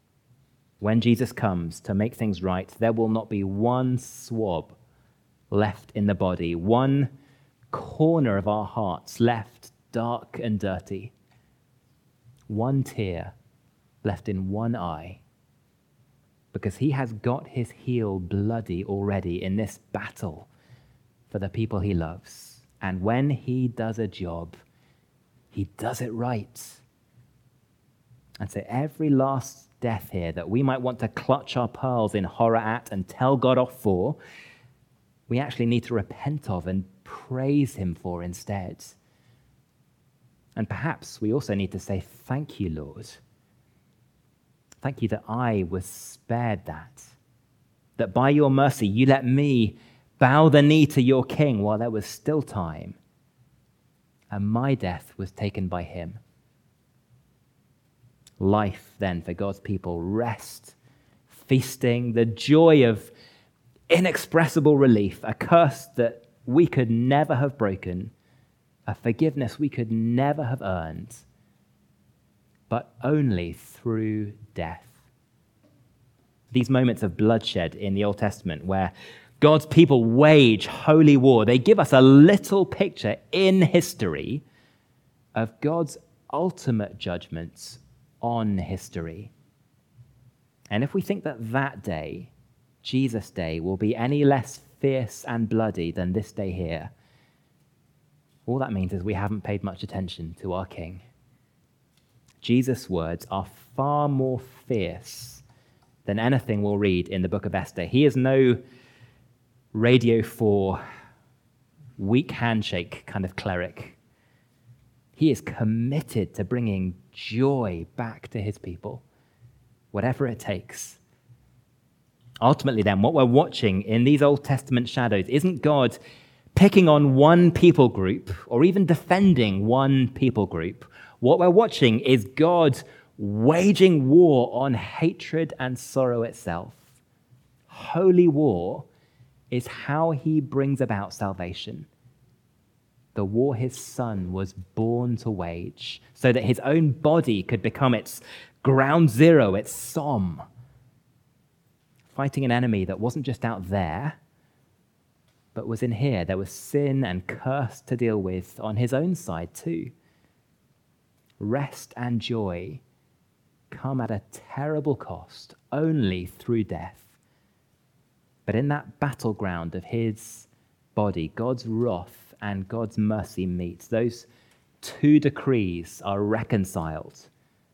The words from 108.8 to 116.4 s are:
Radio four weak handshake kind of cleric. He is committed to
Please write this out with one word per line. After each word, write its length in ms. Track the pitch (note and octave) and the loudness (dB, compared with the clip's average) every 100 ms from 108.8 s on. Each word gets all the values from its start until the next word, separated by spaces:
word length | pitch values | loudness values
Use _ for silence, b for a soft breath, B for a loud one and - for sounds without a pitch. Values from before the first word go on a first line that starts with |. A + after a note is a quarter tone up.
| b b b b b _ _ _ _ | b b b b b _ _ _ _
Radio 500 | G#2+ A#2 B2+ A#2 A2+ | 0 4 4 4 2
four 580 | G#2+ - A2 G2+ F#2+ E2+ B B B B B B _ _ _ _ - - | 0 -2 0 2 0 -4 B B B B B B _ _ _ _ -20 -8
weak 340 | G2 B2 - | 0 0 0
handshake 720 | - A#2 A2 G2+ F2+ F2 - - | -4 -2 -2 -2 -6 -8 -12 -12
kind 200 | G2+ F#2 | -8 -8
of 100 | - | -8
cleric. 640 | G#2 F2+ F2+ - - _ _ _ _ _ _ _ _ - _ _ _ - | -6 -6 -6 -12 -20 _ _ _ _ _ _ _ _ -20 _ _ _ 0
He 160 | D#3 | 0
is 100 | B2 | 0
committed 920 | - - G#2+ A2+ A#2+ D3 - A#2 F#2 | -4 -4 -2 -2 -2 -4 -4 -4 -4
to 80 | - | -6